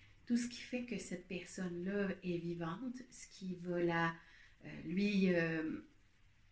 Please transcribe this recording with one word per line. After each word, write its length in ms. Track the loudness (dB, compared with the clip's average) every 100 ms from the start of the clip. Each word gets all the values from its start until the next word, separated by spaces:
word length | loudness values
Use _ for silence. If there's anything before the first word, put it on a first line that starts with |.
| -20 -14
tout 120 | 0 2
ce 120 | 2
qui 120 | -6
fait 240 | -6 -6 -4
que 120 | -4
cette 300 | -4 -6 -6
personne-là 800 | -6 -6 -6 -4 -2 0 2 0 0
est 160 | -2 0
vivante, 580 | 0 -2 -4 -4 -6 -8 -10
ce 180 | -12 -12
qui 280 | -8 -6 -4
va 240 | -2 2
la, 320 | 4 4 2 0 -10 -20 -20 -18
euh, 180 | -14 -10
lui, 480 | -2 2 4 6 6
euh, 460 | 6 4 2 0 -4 -8 -20 -20 _ -20 _ -20